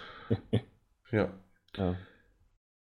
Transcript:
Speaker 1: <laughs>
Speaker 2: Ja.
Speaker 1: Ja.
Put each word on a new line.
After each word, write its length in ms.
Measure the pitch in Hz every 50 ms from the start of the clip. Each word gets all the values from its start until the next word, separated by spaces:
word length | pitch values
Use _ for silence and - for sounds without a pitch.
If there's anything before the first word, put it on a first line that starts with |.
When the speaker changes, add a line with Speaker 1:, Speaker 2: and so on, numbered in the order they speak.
| - - - - - -
Speaker 1:
<laughs> 340 | 110 - - - - - - - - _ _ _ _ _ _ -
Speaker 2:
Ja. 220 | - 107 90 - - - - _ _ _ _ _ -
Speaker 1:
Ja. 200 | 101 95 87 90 92 92 - - - _ _ _ _ _ _ _ _ _ _ _ _